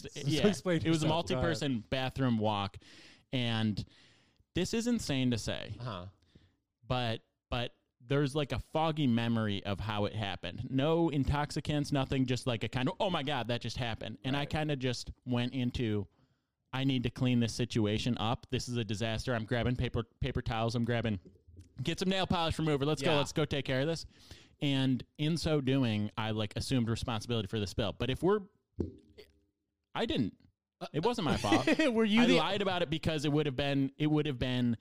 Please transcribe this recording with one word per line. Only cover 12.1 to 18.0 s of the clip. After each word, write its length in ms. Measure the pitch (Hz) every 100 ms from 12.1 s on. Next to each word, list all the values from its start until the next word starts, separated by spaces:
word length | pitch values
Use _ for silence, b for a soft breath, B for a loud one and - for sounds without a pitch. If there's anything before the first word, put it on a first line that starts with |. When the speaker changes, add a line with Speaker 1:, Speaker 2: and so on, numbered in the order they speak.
| 135
Speaker 1:
just, 220 | 127 123 131
like, 180 | 113
a 40 | 113
kind 200 | 123 139
of, 60 | -
"Oh 100 | 196
my 120 | 165
God, 260 | 135 135 113
that 120 | 120
just 160 | 120 -
happened." 400 | 117 110 101 113
And 100 | 131 143
I 40 |
Speaker 2:
Right. 100 | 143
Speaker 1:
kinda 260 | 156 156 143
just 340 | 127 117 - -
went 280 | 127 120 123
into, 520 | 135 123 127 113 104 95 _ _ _ _ _ _
"I 120 | 131
need 180 | 135 131
to 60 | 120
clean 300 | - 127 120
this 120 | 117
situation 600 | - 120 120 104 110